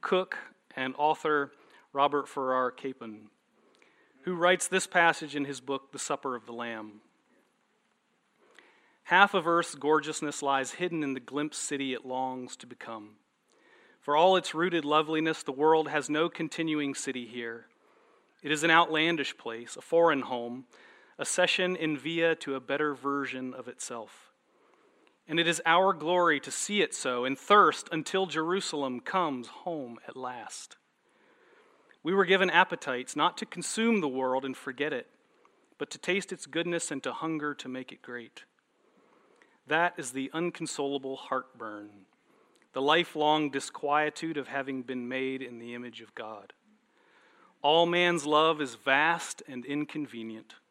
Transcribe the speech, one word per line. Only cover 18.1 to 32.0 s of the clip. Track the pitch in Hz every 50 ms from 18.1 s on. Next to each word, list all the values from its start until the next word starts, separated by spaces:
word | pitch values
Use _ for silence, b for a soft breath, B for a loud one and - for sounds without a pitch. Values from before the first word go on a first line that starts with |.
| b b b b b b
It | - 147
is | 151 151 151
an | 165
outlandish | 160 165 170 160 156 156 156 165 170 160 139 - - _
place, | - 117 113 113 120 117 -
a | -
foreign | - - - 165 170 165 156 139
home, | 117 - 127 123 117 120 120 127 135 _ B B B B B B B B B B
a | 151
session | - - - 180 180 - - 185 180 185
in | 180 165 156 156 139
via | 123 151 165 165 165 165 160
to | 160 - - 135
a | 135
better | 127 120 135 143 151 151 143
version | 127 123 139 139 143 139 135 131 131 127 127 123
of | 127 120 120
itself. | 123 _ - - 127 120 110 101 - - - _ _ _ _ b b b b b b b b b b b b b b b b -
And | 156 165
it | 170 165
is | 170 165 -
our | 165 165 175 190 190
glory | 190 160 147 160 180 180 175 170 156 139
to | - -
see | 131 - - - 202 208
it | 175 - -
so | - - 135 127 123 123
and | 131 135 -
thirst | - - 202 208 196 160 143 - - -
until | 170 160 147 - - 190 190
Jerusalem | 180 147 156 160 165 180 196 - - - 151 139 135 127 123
comes | - - - 190 180 160 139 127 120 -
home | - - - 185 170 156 135 120 117 113 - -
at | 127
last. | 131 131 127 123 120 107 104 - - - - - _ _ _ _ b b b b b b b b b b b b b b b b b b b b b